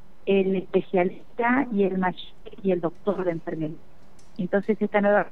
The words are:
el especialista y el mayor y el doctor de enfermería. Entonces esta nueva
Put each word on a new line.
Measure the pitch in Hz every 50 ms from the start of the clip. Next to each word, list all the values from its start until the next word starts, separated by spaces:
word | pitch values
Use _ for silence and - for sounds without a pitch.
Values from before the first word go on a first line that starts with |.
| - - - - -
el | - 196 196 190 190 190
especialista | 185 180 - - 190 180 - - 185 180 185 - - - - - - 233 240 247 269 285 247
y | 220 202 202
el | - 190
mayor | 190 185 180 175 - - - - - - - - -
y | - 190
el | 180 175
doctor | 165 160 - - - 208 185 - 185
de | 180
enfermería. | 165 165 - 175 165 160 156 156 170 - - - - - - - - - - - -
Entonces | - 180 - - 202 196 - 214 -
esta | 214 202 - 208
nueva | 202 202 208 202 170 -